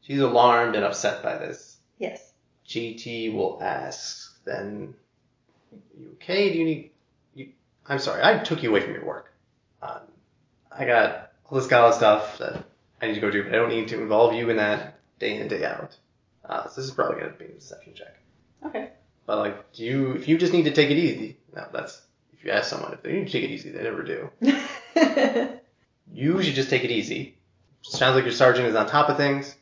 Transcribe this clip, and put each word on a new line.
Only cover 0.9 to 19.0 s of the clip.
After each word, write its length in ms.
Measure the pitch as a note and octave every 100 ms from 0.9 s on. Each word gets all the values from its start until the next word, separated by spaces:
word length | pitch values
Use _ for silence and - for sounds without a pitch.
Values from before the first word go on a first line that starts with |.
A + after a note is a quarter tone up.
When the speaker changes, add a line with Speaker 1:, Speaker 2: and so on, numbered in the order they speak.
| - G#2 -
Speaker 1:
by 160 | - -
this. 380 | E2+ - - _ _ _
Speaker 2:
Yes. 340 | F#3+ - _ _ _ _
Speaker 1:
J 300 | - A2+ A#2
T 360 | A2+ A#2+ A#2 A2+
will 280 | G#2+ F2+ -
ask, 760 | F#2 - - - - - - _
then, 500 | - - G2+ G#2 G2 - _ _ _ _ _ _ _ - _ -
"You 120 | -
okay? 380 | - - F#3+ G3+
Do 60 | E3
you 60 |
need, 260 | D#3+ D3 - _ _ _ _
you... 140 | C3+ C3+ _ _ _ -
I'm 120 | C#3
sorry, 240 | - -
I 160 | E3 A3+
took 240 | - D#3
you 60 | A2+
away 100 | G#2
from 120 | -
your 100 | - -
work. 260 | - - _ _ _ _ _
Um, 180 | - - - _ _ _ _ _ _
I 140 | -
got 460 | B2 A#2 G#2 - - _ _
all 100 | C3
this 100 | B2
gala 240 | B2 A#2
stuff 440 | A2+ A2 G#2+ - -
that 260 | - - - _ _ _
I 60 | A2
need 60 |
to 60 | G#2+
go 100 | G#2
do, 140 | G2+
but 80 | F#2+
I 20 | A#2
don't 120 | A#2
need 180 | A2+ G#2+
to 120 | A2+
involve 340 | A2 G#2+ A#2
you 160 | A#2 A#2
in 60 | A2
that 400 | G#2 G#2 - - _ _
day 180 | A2 G#2+
in 60 |
and 80 | -
day 140 | F#2+
out. 320 | - - - - _ _ _ _
Uh, 200 | - - -
so 120 | -
this 60 | C3+
is 0 |
probably 260 | - - -
gonna 120 | G1+
be 140 | - -
a 20 |
deception 420 | - - - -
check." 240 | - - _ _ _ _ _ D#4
Speaker 2:
Okay. 240 | - - _